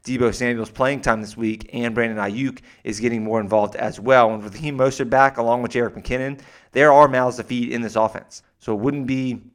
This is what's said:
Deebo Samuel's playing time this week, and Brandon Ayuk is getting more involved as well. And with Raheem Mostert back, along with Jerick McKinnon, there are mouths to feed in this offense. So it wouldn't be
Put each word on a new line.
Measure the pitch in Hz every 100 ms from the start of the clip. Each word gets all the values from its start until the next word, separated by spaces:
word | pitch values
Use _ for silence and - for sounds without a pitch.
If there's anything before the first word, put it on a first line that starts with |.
Deebo | - 127 120 101
Samuel's | 123 117 107
playing | - 131 139
time | - 110
this | 107 110
week, | 113 110 -
and | 139 120 113
Brandon | 117 107
Ayuk | 101 104 135 127 - _
is | - 104
getting | 120 117
more | 110 110
involved | 101 107 104 -
as | 110 -
well. | 107 131 113
And | 110
with | 104
Raheem | 98 156 139
Mostert | 131 131 127
back, | 131 135 135
along | 117 120
with | 120
Jerick | 123 117 -
McKinnon, | - 127 135 139 - - _
there | 127 147
are | 143 147
mouths | 127 127 123
to |
feed | 107 123 120
in | 120
this | 113 110
offense. | 110 - - - _ _
So | -
it | 107
wouldn't | 120 143 131
be | 131 131 117 -